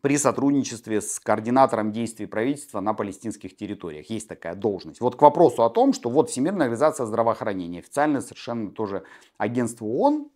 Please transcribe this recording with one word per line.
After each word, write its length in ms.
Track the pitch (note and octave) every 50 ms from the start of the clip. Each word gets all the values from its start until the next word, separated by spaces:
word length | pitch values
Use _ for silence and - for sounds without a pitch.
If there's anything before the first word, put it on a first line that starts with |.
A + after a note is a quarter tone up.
при 160 | - C#3 C#3+
сотрудничестве 800 | C#3+ C#3 B2+ A2 - C3+ C#3 C#3+ C#3 A#2+ - A#2+ G#2+ _ A2 G#2+ G#2
с 200 | G2 - - -
координатором 720 | _ A#2 A2 G#2+ A2 A#2 B2 C3 C3+ B2+ A#2+ A2 G#2 A2
действий 340 | G#2 A#2 A#2 A2 - - G#2
правительства 540 | F#2 - G#2+ A2+ C3+ D3 C#3+ - - - G2+
на 160 | F#2+ G#2+ A2
палестинских 600 | G#2 G#2+ G2+ F#2 - - A2 G2 - - F#2 -
территориях. 540 | _ G#2 F#2+ G#2 - - E2+ D2+ D2+ D2 -
Есть 180 | A2+ G#2 -
такая 280 | _ F2+ _ - E2 F2
должность. 440 | G2+ G#2 A2 G2 F2 - D#2+ C#2+ -
Вот 160 | A#2 B2 B2
к 60 | -
вопросу 420 | D3 D3 D3 E3+ E3+ C3+ - - A#2
о 60 | A#2
том, 240 | - A3+ B3+ C#4 -
что 160 | - - A#2+
вот 220 | A#2+ D3+ C#3 -
Всемирная 340 | - C3 C3 F3 G#3 F#3+ C#3+
организация 400 | A#2+ A#2 A2+ C#3+ D#3 D3+ - B2
здравоохранения, 760 | G#2+ A2 A2+ A2+ A#2 G#2+ - A#2+ A2 G2+ F#2+ F2 E2+ F2 E2+
официально 400 | - _ - C#3 D3 D3+ D3 B2+
совершенно 520 | - - - - - C3 A#2+ A#2 A2 F#2
тоже 320 | - - A2 G2 G2 F#2 - - - - - _ _
агентство 480 | _ G#2+ B2+ A#2+ B2+ A#2+ A2+ A#2+ - A2
оон 460 | G#2+ A#2 D#3 A3+ C#4+ D4+ D4+ C#4+ - _